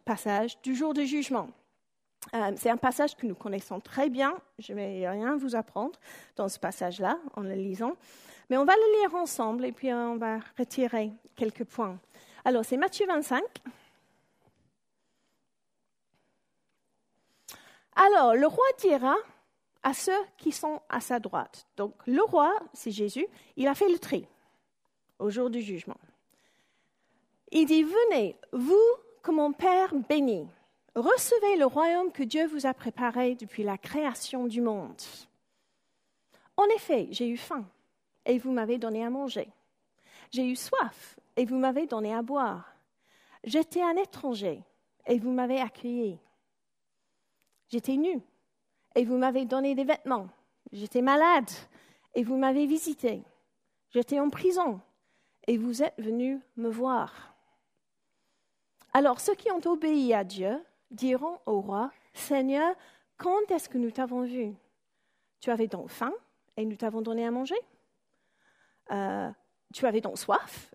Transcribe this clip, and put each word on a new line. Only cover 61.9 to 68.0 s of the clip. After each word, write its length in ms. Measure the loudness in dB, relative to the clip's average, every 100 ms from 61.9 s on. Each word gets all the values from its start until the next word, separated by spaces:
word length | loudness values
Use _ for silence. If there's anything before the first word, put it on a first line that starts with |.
| -8 _
Seigneur, 600 | -12 -2 0 0 2 0 -2 -10 _ _ -6
quand 340 | 0 0 2
est-ce 180 | -2 -2
que 80 | -4
nous 140 | -2
t'avons 320 | -4 -4 -4
vu ? 320 | -4 -4 -6 -8 _ _ _ _ _ _ _ _
Tu 120 | -2
avais 160 | 0 -2
donc 220 | -4 -12
faim 240 | -6 -6 -6 _ _ _ -8
et 100 | -6
nous 120 | -4
t'avons 240 | -6 -4
donné 260 | -4 -4 -4
à 40 |
manger ? 280 | -4 -4 -6 -8 _ _ _